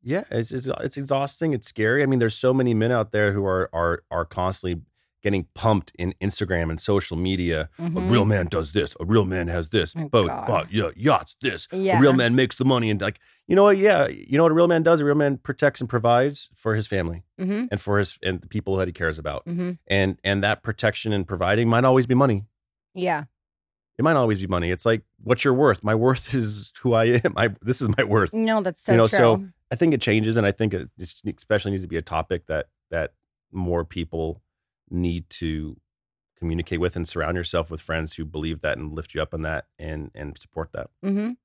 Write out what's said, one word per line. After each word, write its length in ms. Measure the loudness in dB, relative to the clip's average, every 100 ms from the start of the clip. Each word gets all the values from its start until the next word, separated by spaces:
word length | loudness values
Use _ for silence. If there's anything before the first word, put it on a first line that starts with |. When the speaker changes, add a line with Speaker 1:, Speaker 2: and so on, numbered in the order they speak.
Speaker 1:
Yeah, 220 | -4 -6 -4
it's, 200 | -6 -4
it's, 160 | -6 -6 -6
it's 180 | -6 -8
exhausting. 560 | -4 -2 -2 -4 -2
It's 140 | -2 -6
scary. 340 | -2 2 2
I 60 | 2
mean, 100 | 2
there's 160 | 2
so 220 | 2 2 2
many 180 | 2
men 180 | 2 2
out 200 | 2 0
there 200 | 2 2
who 140 | 2 0
are, 240 | 0 -2
are, 280 | 0 0 -2 _
are 160 | -6 -4
constantly 560 | -2 -2 -2 -6 -6 -10 _ _ _ -2
getting 180 | -2 -4
pumped 380 | -2 2 2 0 -6
in 140 | -6 -4
Instagram 480 | -6 -4 -2 0 -2
and 80 | -4
social 380 | 0 -2 0 -4
media. 400 | -2 -2 -2 -2 -4 -8
"A 40 |
Speaker 2:
Mm-hmm. 280 | -6 -4 2
Speaker 1:
real 160 | 2 2
man 120 | 0 0
does 240 | -4 -2
this. 240 | -2 -4 -6
A 60 | 0
real 200 | 2 2
man 220 | -2 -4
has 200 | -4 -2
this. 240 | -2 -2 -6
Speaker 2:
Oh, 100 | 0
Speaker 1:
Boat, 200 | 2 2
Speaker 2:
God. 200 | -2 -2 -2 -2
Speaker 1:
bu-, 80 | -4
yeah, 140 | -4 -2
yachts, 400 | 0 0 -2 -8
this. 260 | -6 -6 -8
A 60 | -4
Speaker 2:
Yeah. 220 | 0 4
Speaker 1:
real 140 | 6
man 200 | 6 4 2
makes 140 | 0 0
the 100 | 2
money." 240 | 2 2
And, 120 | -2
like, 180 | -4 -6 _ _ 0
you 60 | 4
know 60 |
what? 140 | 6 6
Yeah, 300 | 4 4 2
you 300 | -2 -2 4
know 60 |
what 100 | 4
a 20 | 6
real 60 | 4
man 100 | 4
does? 180 | 4 4
A 40 | 4
real 100 | 2 2
man 120 | 0 -6
protects 300 | 0 0 0
and 80 | -4
provides 600 | 0 4 4 2 -2 -18 _
for 200 | -2 -2
his 120 | -2
family 360 | -2 -2 -6 -14 -8
Speaker 2:
Mm-hmm. 260 | -6 -4 -4
Speaker 1:
and 80 | -6 0
for 140 | 0
his, 180 | 0 -4
and 180 | -6 -6
the 60 | -6
people 280 | -8 -4 -2
that 100 | -2
he 60 |
cares 240 | -2 -4 -2
about. 260 | -8 -8 -8
Speaker 2:
Mm-hmm. 260 | -6 -6 -10 _
Speaker 1:
And, 300 | 2 2 0
and 140 | -2 0
that 200 | 0 -2
protection 480 | -4 -2 -2 -2 -2
and 140 | -2 -2
providing 400 | -2 0 2 4
might 140 | 4 4
always 200 | 4 4
be 80 | 4
money. 300 | 4 2 -4 _ _ _ _
Speaker 2:
Yeah. 320 | -6 -4 -4 -6 _ _ _ _ _ _ -2
Speaker 1:
It 60 |
might 120 | 2 4
always 220 | 2 0
be 80 | 0
money. 220 | -2 -2
It's 140 | 0 0
like, 160 | 0 -2 _
"What's 200 | -2 0
your 120 | 2 4
worth?" 200 | 4 2
My 120 | 0 2
worth 380 | 2 0 -2 -4
<laughs> 60 |
is 300 | -2 -6 -14 -6
who 120 | 0
I 120 | 4 4 4 2
am. 80 | 0
I, 140 | -2 -2
this 200 | -4 -2
is 80 | 0 0
my 60 | 2
worth. 260 | 2 2
Speaker 2:
No, 280 | 0 0 0
that's 200 | -2 -6
so 100 | 2
Speaker 1:
You 40 | 4
know, 80 | 6
Speaker 2:
true. 100 | 6
Speaker 1:
so 260 | 4 4 -2 _ _
I 40 | 0
think 180 | 2
it 80 | 2
changes, 360 | 2 0 2 2
and 80 | 2
I 40 |
think 200 | 2 -2
it 160 | -2 -8 _
just 260 | -16 -12 -12
especially 460 | -12 -2 0 0
needs 120 | -4
to 60 | -4 -6
be 20 |
a 40 | -4 -6
topic 280 | -4 -6 _
that, 200 | -6 -6 _ _
that 220 | -6 -6 _ _ _ _
more 320 | -8 -4 -2
people 580 | -4 -8 -8 -6 -8 -8 _ _ _ _ _
need 400 | -4 -4 -4 -8
to 480 | -10 -6 -6 -8 -14 _ _ _ _ _ _
communicate 420 | -6 -4 -4 -2
with 160 | -2 -4
and 120 | -8
surround 280 | -4 -4 -4
yourself 340 | -4 -4 -4
with 100 | -10
friends 320 | -6 -6 -4
who 100 | -8 -10
believe 360 | -8 -6 -4
that 160 | -4 -4
and 160 | -8
lift 200 | -10 -10
you 80 | -6
up 120 | -6
on 80 | -6
that 240 | -6 -6 -10 _
and, 320 | -12 -10 -12
and 240 | -12 -14 -14
support 320 | -14 -10 -10
that. 160 | -10 -14 _
Speaker 2:
Mm-hmm. 280 | -6 -4 -4 -10